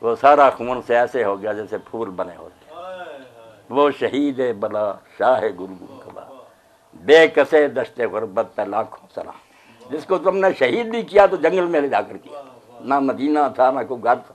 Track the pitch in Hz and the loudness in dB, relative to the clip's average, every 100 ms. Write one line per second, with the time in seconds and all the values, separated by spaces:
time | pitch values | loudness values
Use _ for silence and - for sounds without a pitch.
0 | 117 113 135 147 135 123 120 127 - 120 | -4 2 4 6 6 2 -4 -6 0 0
1 | 123 131 104 101 107 104 98 104 - 113 | 0 0 -2 -2 -4 -6 -6 -10 -10 -10
2 | 107 92 87 82 85 - _ 160 185 185 | -8 -8 -10 -12 -20 -20 _ -18 -16 -16
3 | 170 139 127 117 113 104 - 123 143 139 | -16 -18 -20 -20 -20 -20 -6 2 2 2
4 | 117 123 143 127 127 104 107 107 104 - | -4 0 -2 -2 -4 -4 -4 -2 -4 -6
5 | - - 107 127 107 90 92 92 - 87 | -12 -2 0 2 0 -6 -12 -14 -20 -20
6 | - - - - - _ _ _ _ - | -20 -20 -20 -20 -20 _ _ _ _ -8
7 | 87 160 160 160 139 156 143 120 117 - | 4 6 6 4 2 4 2 0 -8 -4
8 | 113 98 101 98 110 - 101 101 107 - | -4 -4 -6 -4 -4 -4 -6 -6 -6 -10
9 | - - - - _ _ _ - - 147 | -18 -14 -14 -16 _ _ _ -20 -12 -10
10 | 143 185 185 190 190 - 127 214 226 233 | -4 -2 0 2 2 2 0 0 -2 -6
11 | 220 202 196 185 160 185 175 165 143 107 | 0 6 6 6 0 0 0 0 0 -2
12 | 104 98 - - - - _ - 120 139 | -4 -8 -16 -18 -18 -20 _ -14 -4 -2
13 | 135 113 143 151 139 117 127 135 120 123 | 0 -2 -2 0 0 2 0 0 -4 -4
14 | 113 127 - | -2 -2 -4